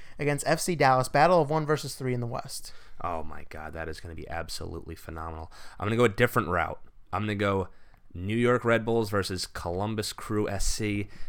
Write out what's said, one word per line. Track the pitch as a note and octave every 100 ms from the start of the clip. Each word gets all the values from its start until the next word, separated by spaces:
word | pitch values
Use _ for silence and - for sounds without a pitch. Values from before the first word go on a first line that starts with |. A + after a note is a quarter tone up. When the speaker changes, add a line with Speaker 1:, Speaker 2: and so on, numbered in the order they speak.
| - -
Speaker 1:
against | D3 C#3+ -
F | D#3+
C | - D#3
Dallas, | C3+ C3 B2+
battle | C#3+ E3 F3+
of | D3
one | D#3 D3+
versus | D#3 C#3 -
three | C3
in | B2
the | A#2
West. | B2+ - - - - - -
Speaker 2:
Oh, | F2 E2+
my | D#2 D2+ D2
God, | D#2 D#2
that | D#2+ D#2+
is | D#2+
gonna | F2+
be | D#2 -
absolutely | E2 D#2+ - E2+ E2 -
phenomenal. | D#2+ - D#2+ E2 D#2+ D#2+ - - -
I'm | G#2
gonna | A2+
go |
a | A#2+
different | G2+ A#2+ A#2+ E2+
route. | F2 E2 E2 - - -
I'm | G2
gonna | G#2+
go | G2+ G2+ G2 F2+ - - - -
New | F2 F#2+ A#2
York | A#2+ B2
Red | A#2 A2+ A2
Bulls | A#2 G#2
versus | G2+ F#2 F#2 -
Columbus | - F2 F2+ G#2 A2 G#2
Crew | - - G#2+ G#2
S | G2 -
C. | - G#2+ G2+ G2+ -